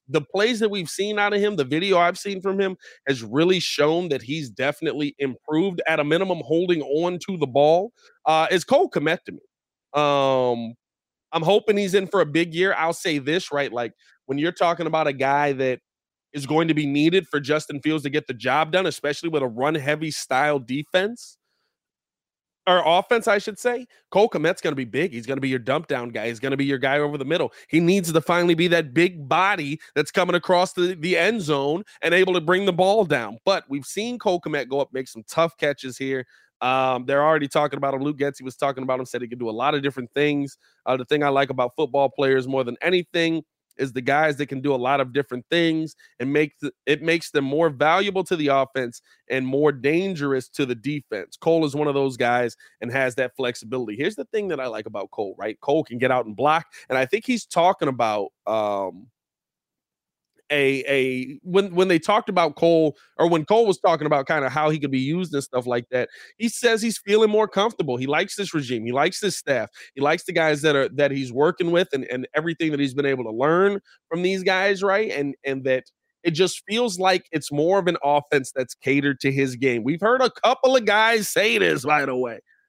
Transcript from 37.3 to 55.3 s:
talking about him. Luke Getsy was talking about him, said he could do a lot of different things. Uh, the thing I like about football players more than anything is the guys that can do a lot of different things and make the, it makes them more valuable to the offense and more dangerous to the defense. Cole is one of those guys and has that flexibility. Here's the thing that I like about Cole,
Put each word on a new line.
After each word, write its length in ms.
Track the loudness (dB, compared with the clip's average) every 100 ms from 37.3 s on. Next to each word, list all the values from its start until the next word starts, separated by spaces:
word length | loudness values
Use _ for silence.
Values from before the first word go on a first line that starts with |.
| 2 2
talking 300 | 0 0 -2
about 180 | -2 -2
him. 80 |
Luke 140 | -4 -2
Getsy 260 | -4 -4
was 120 | -14 -4
talking 260 | -4 -2
about 160 | -4 -4
him, 60 | -4
said 160 | -8
he 40 | -8
could 120 | -8
do 100 | -6
a 20 |
lot 220 | -2 0
of 80 | 0
different 300 | -4 -6 -6
things. 440 | 0 0 0 -4 -10 _ _ -4
Uh, 120 | -4
the 80 | 0
thing 180 | 0
I 60 | 2
like 200 | 2 0
about 220 | -2 -4 -2
football 340 | -2 0 0
players 380 | 2 2 2 0
more 160 | -2
than 120 | -2 -2
anything 640 | 0 0 0 0 0 -2 -6 _ _ -8
is 160 | -6
the 80 | -4
guys 340 | 0 2 2 0
that 120 | -6
can 120 | -4
do 140 | -2
a 20 | 0
lot 240 | 2 0
of 140 | 0
different 320 | -2 -4 -8 -2
things 460 | 0 2 0 -4 -10 _ _
and 140 | -2
make 260 | 0 0 -4
the, 100 | -12 -8 -4
it 160 | -2
makes 300 | 0 -2 0
them 140 | -2 0
more 240 | 0 0
valuable 560 | 2 2 4 2 -2 -4
to 100 | -2
the 120 | 2
offense 540 | 2 2 -2 -6 -8 _ _ _
and 180 | -4 -2
more 240 | 2 2
dangerous 800 | 2 0 0 -2 -4 -2 -2 -4
to 160 | -4 -4
the 100 | -2
defense. 640 | -4 -8 -8 -10 -10 -4
Cole 260 | 0 2
is 140 | 0 0
one 100 | 0
of 60 |
those 240 | 0 -2 0
guys 400 | 0 2 -2 -6 -20 _
and 100 | -6
has 240 | -2 -2 -2
that 220 | -4 -4
flexibility. 580 | -6 -6 -8 -6 -6 -4
Here's 220 | -6 -6
the 80 | -6
thing 240 | -6 -4
that 100 | -6
I 80 | -6
like 180 | -8 -8
about 260 | -10 -10
Cole, 220 | -8 -8